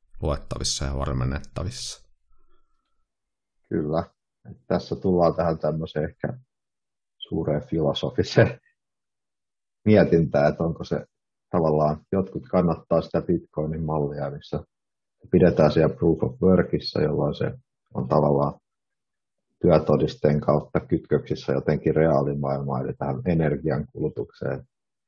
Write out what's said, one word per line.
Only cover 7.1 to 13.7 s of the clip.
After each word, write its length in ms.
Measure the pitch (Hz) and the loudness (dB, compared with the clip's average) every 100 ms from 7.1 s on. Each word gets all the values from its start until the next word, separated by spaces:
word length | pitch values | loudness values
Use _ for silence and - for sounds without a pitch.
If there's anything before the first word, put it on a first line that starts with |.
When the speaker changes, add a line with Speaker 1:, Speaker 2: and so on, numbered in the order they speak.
| _ | _
Speaker 2:
suureen 500 | - - 80 76 - | -8 -4 -2 -2 -2
filosofiseen 920 | 82 71 67 71 - 90 - 113 - _ _ _ _ _ _ _ _ _ _ _ _ 107 | -2 -2 -2 -4 -4 0 4 2 0 _ _ _ _ _ _ _ _ _ _ _ _ 4
mietintään, 640 | 104 76 85 80 71 73 | 6 6 4 4 2 2
että 120 | 73 | 2
onko 200 | 82 80 | -2 -4
se 220 | 82 - - _ _ _ _ | -6 -6 -8 _ _ _ _
tavallaan, 540 | 90 80 78 76 80 - | 0 2 2 2 0 -4
jotkut 360 | 98 95 - - | -4 -2 -8 -2
kannattaa 540 | 92 87 80 - 82 | 0 2 0 0 -2
sitä 200 | - 82 | 0 -2
Bitcoinin 640 | - 85 - - 78 | 0 -2 -4 -6 -6